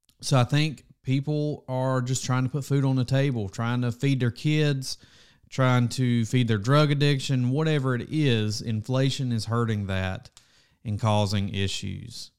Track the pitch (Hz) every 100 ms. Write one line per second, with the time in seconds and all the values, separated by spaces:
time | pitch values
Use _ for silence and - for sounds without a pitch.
0 | _ _ - 135 120 143 156 - - _
1 | 131 135 143 151 151 - - 127 131 131
2 | 127 127 - 127 127 147 - 139 135 131
3 | 120 135 139 120 98 - 117 123 120 117
4 | 139 131 123 - 151 151 147 139 131 -
5 | - - - _ _ - 127 127 117 -
6 | 123 120 110 127 117 107 110 147 147 147
7 | 143 139 - 131 123 139 156 147 131 120
8 | - 156 139 113 107 104 127 107 104 131
9 | 135 135 127 113 107 117 113 104 98 95
10 | 92 95 - - _ _ _ _ 107 101
11 | 110 104 101 104 98 98 95 - 98 95
12 | - - -